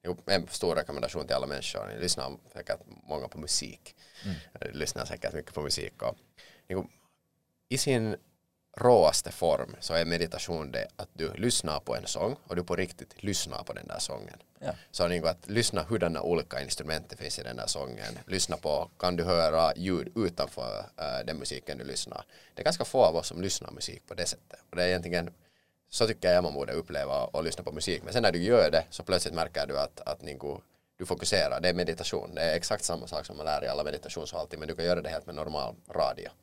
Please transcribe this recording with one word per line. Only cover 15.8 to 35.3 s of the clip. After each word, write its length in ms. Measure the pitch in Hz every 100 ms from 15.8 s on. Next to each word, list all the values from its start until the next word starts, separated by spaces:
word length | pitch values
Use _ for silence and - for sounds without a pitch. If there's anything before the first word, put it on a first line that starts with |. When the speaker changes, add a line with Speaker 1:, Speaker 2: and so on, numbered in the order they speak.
Speaker 1:
hurdana 380 | 80 110 85 78
olika 400 | - 85 - 65
instrument 480 | 65 - 76 80 -
det 60 | -
finns 220 | 73 -
i 40 |
den 120 | 60 60
där 100 | 52
sången. 520 | - 67 57 53 57 -
Lyssna 300 | 92 - 85
på, 320 | 80 73 82 _
kan 160 | 90 87
du 80 |
höra 500 | 85 87 80 80 80 -
ljud 360 | 90 90 - 113
utanför, 680 | 95 85 69 - 60 52 - -
eh, 280 | 76 64 60
den 120 | 78
musiken 400 | - 67 - 67
du 60 |
lyssnar? 400 | 65 64 - - - - -
Det 80 | -
är 20 |
ganska 220 | 151 170 -
få 180 | 135 92
av 100 | 82
oss 120 | -
som 140 | 82
lyssnar 300 | 95 - -
musik 360 | - - - -
på 60 |
det 120 | - 85
sättet. 340 | - _ - _
Och 60 | 85
det 80 |
är 40 | 90
egentligen, 460 | 90 85 87 85 - _ _ _ _ _
så 180 | - 113
tycker 240 | 110 92
jag 100 | 90
man 100 | 85
borde 200 | 71 67
uppleva 500 | 71 82 73 69 67 62
och 180 | 76
lyssna 200 | 80 -
på 80 | -
musik. 320 | 78 85 76
Men 100 | 95
sen 100 | 113
när 80 | 107
du 120 | 85
gör 280 | 92 120 80
det 120 | 80 -
så 140 | -
plötsligt 300 | - 90 80
märker 340 | 82 78 73 71
du 120 | 69
att, 200 | 71 -
att, 220 | - 76
liksom, 380 | - 71 73 69 _ _ _ _
du 80 | 90
fokuserar. 560 | 90 - 98 73 64
Det 80 | 90
är 40 |
meditation. 600 | 87 87 80 82 90 - 76
Det 60 |
är 140 | 82 82
exakt 280 | - 107
samma 240 | - 85 -
sak 180 | 76 -
som 120 | 73
man 80 | 78
lär 180 | 71
i 40 | 65
alla 160 | 69
meditationshåll, 640 | 76 73 - - 76 85 76 78
men 100 | 78
du 80 | 78
kan 100 | 85
göra 160 | 90
det 80 | 78
helt 160 | 80
med 100 | -